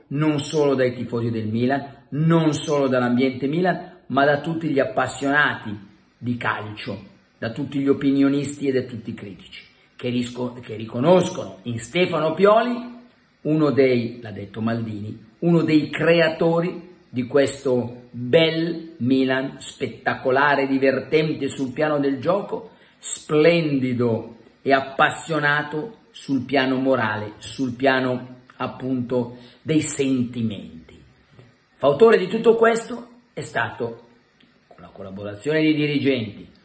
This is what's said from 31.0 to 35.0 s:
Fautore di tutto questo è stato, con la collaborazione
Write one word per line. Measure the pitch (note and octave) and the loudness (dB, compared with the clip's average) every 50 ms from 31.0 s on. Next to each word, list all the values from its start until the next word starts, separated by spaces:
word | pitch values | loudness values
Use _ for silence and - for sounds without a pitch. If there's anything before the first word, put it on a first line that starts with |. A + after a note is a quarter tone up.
| - _ _ _ _ _ _ - - _ _ _ _ _ _ | -20 _ _ _ _ _ _ -20 -20 _ _ _ _ _ _
Fautore | - - C#3 D3 - A3+ A3+ A3 F#3+ | 0 2 2 4 6 6 6 6 6
di | F#3 F3 | 2 0
tutto | A3 A3+ - A#3 A3 A3+ | -2 2 4 4 4 6
questo | A3+ A3+ A3+ A3 - - B3 A#3 - - - _ _ _ | 6 4 4 2 -2 -6 -8 -12 -14 -18 -20 _ _ _
è | - - | -12 -10
stato, | - - - A#2 A#2 A2 - - A#2+ A#2 A2+ - - _ _ _ _ _ _ _ _ _ _ _ _ _ | -10 -6 -4 -4 -4 -4 -6 -8 -8 -8 -8 -12 -18 _ _ _ _ _ _ _ _ _ _ _ _ _
con | - - | -20 -20
la | F2+ - | -20 -20
collaborazione | - - | -18 -16